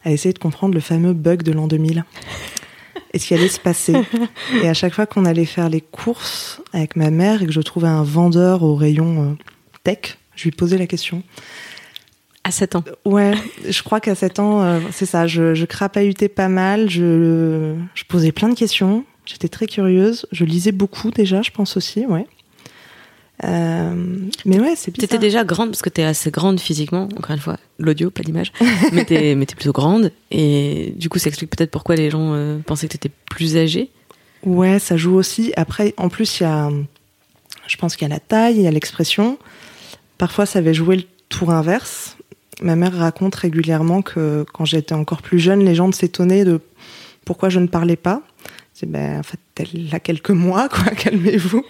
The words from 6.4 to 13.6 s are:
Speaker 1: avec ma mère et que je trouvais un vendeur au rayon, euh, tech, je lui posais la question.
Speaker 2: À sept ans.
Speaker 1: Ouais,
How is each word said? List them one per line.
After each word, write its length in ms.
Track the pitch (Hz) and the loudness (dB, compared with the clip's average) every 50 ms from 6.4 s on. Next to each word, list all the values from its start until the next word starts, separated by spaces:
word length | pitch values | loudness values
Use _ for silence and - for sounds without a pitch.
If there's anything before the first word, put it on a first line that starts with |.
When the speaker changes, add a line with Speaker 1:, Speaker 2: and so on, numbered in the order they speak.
| - - - - 330 - - | -12 -12 -14 -18 -16 -8 -4
Speaker 1:
avec 220 | 170 156 151 - | -4 -4 -2 0
ma 160 | 165 156 156 | 0 2 2
mère 320 | 156 160 180 202 220 214 190 | 2 2 2 2 2 2 0
et 20 | |
que 60 | 156 151 | 0 0
je 80 | 156 | -2
trouvais 260 | 151 - - 170 170 | -2 -2 -2 0 0
un 160 | 165 160 156 151 | 2 2 2 0
vendeur 600 | 147 147 165 175 175 165 175 180 185 185 185 170 | 2 2 4 4 4 6 6 4 4 4 4 2
au 120 | 156 147 | 2 2
rayon, 480 | 143 151 151 151 156 160 170 165 156 147 | 4 2 2 4 2 2 0 0 0 0
euh, 100 | 143 147 151 - - - _ _ _ _ - _ | -2 -2 -6 -10 -20 -20 _ _ _ _ -6 _
tech, 340 | 180 202 - - - - _ _ _ _ | -4 -4 -4 -8 -16 -16 _ _ _ _
je 100 | - - | -4 -4
lui 60 | 165 | -4
posais 260 | 147 - 180 170 185 190 | -2 0 0 0 2 0
la 80 | 180 | 0
question. 340 | 170 - 165 - - 170 175 185 _ _ - - - - - - - - - - - - - _ _ _ _ _ _ _ _ _ | -2 -4 -6 -6 -8 -8 -8 -10 _ _ -20 -20 -20 -20 -20 -20 -20 -20 -20 -20 -20 -20 -20 _ _ _ _ _ _ _ _ _
Speaker 2:
À 80 | 185 | -6
sept 240 | 180 - 202 185 - | -2 -2 -2 0 -2
ans. 80 | 175 156 139 135 _ _ | -4 -4 -4 -14 _ _
Speaker 1:
Ouais, 300 | 208 196 202 202 202 208 208 214 226 - - | 2 4 4 4 4 2 0 -4 -8 -14 -12